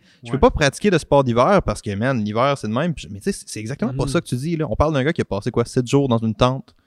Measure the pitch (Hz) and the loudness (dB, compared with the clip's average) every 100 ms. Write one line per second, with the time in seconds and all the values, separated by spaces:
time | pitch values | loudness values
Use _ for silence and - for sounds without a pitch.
0 | _ _ 117 139 240 - 143 - 208 170 | _ _ -6 2 2 4 0 2 0 2
1 | - 143 135 113 147 196 - 104 - 101 | 4 2 4 4 4 4 0 -4 -4 -2
2 | 123 131 104 107 135 139 107 117 175 - | -2 -2 -2 0 0 -2 -2 -2 -2 -4
3 | - 101 196 196 - 110 110 143 208 131 | -10 -8 -6 -6 -8 -10 -8 -4 -4 -2
4 | 135 165 - 123 151 165 151 107 147 147 | -2 -2 -2 -4 -4 -4 -2 0 0 0
5 | 131 - 110 98 123 117 117 131 120 139 | 0 -2 -2 -4 -2 -2 0 0 2 2
6 | 139 113 113 107 123 131 - _ | 4 2 0 2 0 0 -10 _